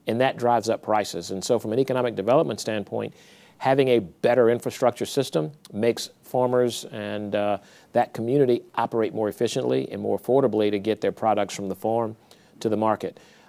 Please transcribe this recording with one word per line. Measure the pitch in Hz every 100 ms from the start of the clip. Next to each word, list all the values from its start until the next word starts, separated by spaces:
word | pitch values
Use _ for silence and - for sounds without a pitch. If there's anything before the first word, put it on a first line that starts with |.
| -
and | 113
that | 131 82
drives | 120 120 107
up | 107
prices. | - 107 98 85 87
And | 95
so | - 117
from | 110
an | 117
economic | 135 127 123 101
development | 98 139 156 110
standpoint, | - 107 98 110 107 - - - - -
having | 131 135 131
a | 120
better | 87 - 120 123 113
infrastructure | 120 127 - 120 - -
system | - 131 160 156 - -
makes | 104 117 117 - -
farmers | - 127 123 123 123 110 -
and, | 113 104 104 104
uh, | 104 104 101 - - _
that | 120 117
community | - 113 143 127 120 - -
operate | 117 117 110
more | 107 110
efficiently | - 117 131 127 131 131
and | 101
more | 104 101
affordably | - 127 131 107 104
to | 101
get | 104 104
their | 104
products | 95 113 104 101 -
from | 98
the | 92
farm | 110 113 113 110 _ - _ -
to | 113
the | 107
market. | 110 104 92 - - -